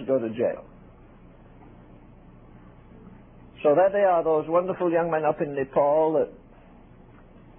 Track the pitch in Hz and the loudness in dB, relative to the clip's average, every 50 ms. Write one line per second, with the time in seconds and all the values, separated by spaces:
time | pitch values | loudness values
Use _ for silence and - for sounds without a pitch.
0 | 123 113 135 131 113 113 107 117 120 - - - - - - - - - - - | -2 -2 0 0 0 -4 -4 -2 -2 -2 -4 -6 -12 -20 -20 -20 -20 -20 -20 -20
1 | - - - - - - - - - - - - - - - - - - - - | -20 -20 -20 -20 -20 -20 -20 -20 -20 -20 -20 -20 -20 -20 -20 -20 -20 -20 -20 -20
2 | - - - - - - - - - - - - - - - - - - - - | -20 -20 -20 -20 -20 -20 -20 -20 -20 -20 -20 -20 -20 -20 -20 -20 -20 -20 -20 -20
3 | - - - - - - - - - - - - - 151 143 165 185 196 196 202 | -20 -20 -20 -20 -20 -20 -20 -20 -20 -20 -12 0 2 2 4 4 4 2 2 2
4 | 202 190 175 165 160 160 160 151 151 151 165 175 180 185 185 - 180 175 165 170 | 2 2 2 2 0 0 0 0 0 0 0 0 0 -2 -4 -2 -2 0 0 0
5 | 170 170 160 156 156 151 151 - 170 147 143 139 135 131 - 151 143 143 147 156 | 0 0 -2 -2 -2 -2 -2 -2 -6 -6 -4 -6 -6 -2 0 0 2 2 2 2
6 | 160 156 160 147 123 - - - - - - - - - - - - - - - | 2 2 0 0 -2 -2 -6 -14 -20 -20 -20 -20 -20 -20 -20 -20 -20 -20 -20 -20
7 | - - - - - - - - - - - | -20 -20 -20 -20 -20 -20 -20 -20 -20 -20 -20